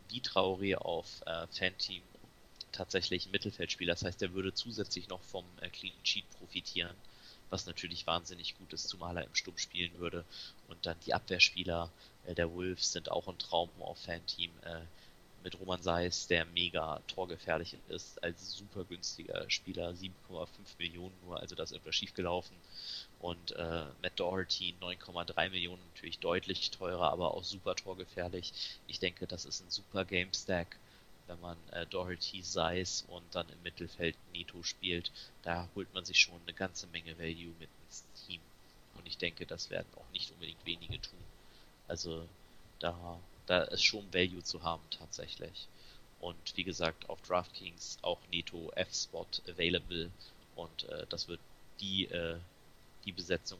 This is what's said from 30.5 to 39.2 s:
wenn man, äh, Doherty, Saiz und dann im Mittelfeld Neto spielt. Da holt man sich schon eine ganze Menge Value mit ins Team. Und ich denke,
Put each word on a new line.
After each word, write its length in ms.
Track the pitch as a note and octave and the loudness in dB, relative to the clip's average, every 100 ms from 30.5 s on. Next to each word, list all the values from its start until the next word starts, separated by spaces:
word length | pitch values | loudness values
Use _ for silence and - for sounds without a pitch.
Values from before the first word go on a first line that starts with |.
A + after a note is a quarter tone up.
| F2+ E2+ - - - - - - | 2 2 -6 -16 -20 -20 -18 -12
wenn 120 | E2+ | -8
man, 160 | F2 E2 E2 | -8 -8 -8
äh, 140 | E2+ E2+ | -6 -2
Doherty, 540 | F#2+ F#2 F2 - F#2+ | -2 0 0 -2 -4
Saiz 640 | F2+ F2+ E2 F2+ F2+ - - | -2 4 4 4 2 0 -4
und 140 | F2 E2+ | -8 -6
dann 160 | F2+ D#2+ | -4 -4
im 120 | D2+ | -6
Mittelfeld 520 | E2+ - E2+ - E2+ - - | -8 -6 -6 0 0 0 -6
Neto 300 | F2 E2+ F2 | -10 -8 -4
spielt. 480 | E2 - F#2 F2 E2+ - - - | -4 0 2 2 0 -6 -14 -6
Da 260 | E2+ E2+ F2 G2+ | 0 0 0 -4
holt 180 | F#2 | -4
man 120 | F#2+ F2+ | -4 4
sich 140 | F2+ | 8
schon 200 | - F2 | 8 6
eine 100 | F2 | -8
ganze 340 | E2+ F#2+ - F#2 | -2 -2 -2 -6
Menge 300 | E2+ E2 D#2+ | -6 -6 -4
Value 360 | E2 E2 E2+ D#2+ | -2 -2 -6 -10
mit 100 | D#2+ - - | -14 -16 -14
ins 180 | - - - - | -14 -12 -14 -10
Team. 160 | E2 - - - - - - | -10 -10 -20 -20 -20 -20 -14
Und 100 | F2 | -8
ich 100 | |
denke, 280 | - | 2